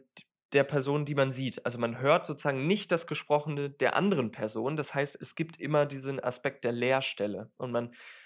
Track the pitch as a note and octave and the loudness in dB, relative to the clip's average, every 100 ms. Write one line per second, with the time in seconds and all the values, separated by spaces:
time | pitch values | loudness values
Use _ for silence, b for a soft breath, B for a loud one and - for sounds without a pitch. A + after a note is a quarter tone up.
0 | _ - - _ _ - - D3 C3+ D3 | _ -20 -20 _ _ 4 4 2 2 0
1 | D3 C#3 C3+ B2 C3 - B2 A#2+ A#2 A#2+ | 0 2 2 2 -4 -4 -6 -2 -4 0
2 | C3+ F3 F3 C#3 D3 C3 D3+ G3+ - E3+ | 4 4 2 -4 -2 0 2 0 2 -2
3 | - D3 - D3 D#3 C#3+ C#3+ - B2+ - | 0 -8 2 2 2 -4 -4 0 2 4
4 | G3 D#3+ A2 - A2 A2+ B2+ D#3 C3+ C#3 | 4 2 0 -2 -6 -2 -2 -2 -4 -2
5 | C#3+ - - - D#3+ - D3 D3+ C#3 C#3 | -2 -4 -12 -6 -6 -6 0 2 2 -2
6 | C3+ C3+ B2 - - - A#2+ A#2+ B2 C3 | -6 -4 -4 -2 -4 -2 -2 0 2 2
7 | C3 - G#2 F#2+ A2+ - B2+ A#2+ A#2+ B | 0 -2 -2 -4 -10 -8 -2 -2 -4 B
8 | B B | B B